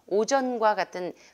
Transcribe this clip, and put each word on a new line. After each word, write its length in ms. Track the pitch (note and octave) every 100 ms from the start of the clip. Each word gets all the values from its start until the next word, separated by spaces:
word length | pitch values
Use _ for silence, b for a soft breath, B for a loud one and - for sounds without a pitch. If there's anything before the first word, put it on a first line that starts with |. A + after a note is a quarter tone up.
| -
오존과 680 | G3+ A3 C4+ B3+ A#3+ G#3+ F#3+
같은 380 | E3+ F3+ F3 B B